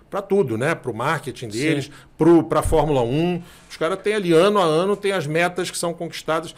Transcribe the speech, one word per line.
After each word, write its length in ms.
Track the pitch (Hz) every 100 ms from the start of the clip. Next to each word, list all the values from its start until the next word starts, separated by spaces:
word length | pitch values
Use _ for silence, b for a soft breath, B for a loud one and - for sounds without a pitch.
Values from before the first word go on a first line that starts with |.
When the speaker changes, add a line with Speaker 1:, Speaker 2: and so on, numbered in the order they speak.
| _
Speaker 1:
pra 120 | 185
tudo, 360 | 196 196 151 110
né? 180 | 135 -
Pro 180 | 127
marketing 540 | 110 131 160 131 113 117
deles, 380 | 104 151 143 127
Speaker 2:
Sim. 60 | B B _
Speaker 1:
pro, 260 | 170 170
pra 180 | - 151
Fórmula 420 | - 156 151 139
um. 380 | 117 139 175 175 175 B B
Os 80 | -
caras 220 | 160 190
têm 140 | 208 214
ali, 180 | 180
ano 260 | 160 196 208
a 40 | 170
ano, 320 | 156 190 202
tem 140 | 202
as 120 | 190 143
metas 460 | 156 175 175 175
que 60 | -
são 160 | 175
conquistadas. 600 | 170 170 - - 160 160